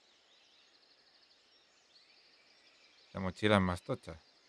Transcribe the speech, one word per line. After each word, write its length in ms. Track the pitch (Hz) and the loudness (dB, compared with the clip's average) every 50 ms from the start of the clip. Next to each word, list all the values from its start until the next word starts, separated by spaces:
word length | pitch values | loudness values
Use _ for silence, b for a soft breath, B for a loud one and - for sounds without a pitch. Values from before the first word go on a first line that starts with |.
| _ _ _ _ _ _ - - - _ - - - - - - - - - - _ - - - - _ - - _ _ - - _ _ _ - _ _ - - - - - - - - - - - - - - - - - - - - - - - - - | _ _ _ _ _ _ -20 -20 -20 _ -20 -20 -20 -20 -20 -20 -20 -20 -20 -20 _ -20 -20 -20 -20 _ -20 -20 _ _ -20 -20 _ _ _ -20 _ _ -20 -20 -20 -20 -20 -20 -20 -20 -20 -20 -20 -20 -20 -20 -20 -20 -20 -20 -20 -20 -20 -20 -20 -14 -8
La 60 | 98 | -6
mochila 380 | 95 92 90 - 107 104 107 | -6 -6 -4 0 2 4 4
es 40 | 98 | 4
más 220 | 95 90 90 90 - | 4 2 0 -4 -4
tocha. 360 | - 131 - - 90 85 - - - _ _ _ | -8 -8 -8 -8 -14 -16 -16 -20 -20 _ _ _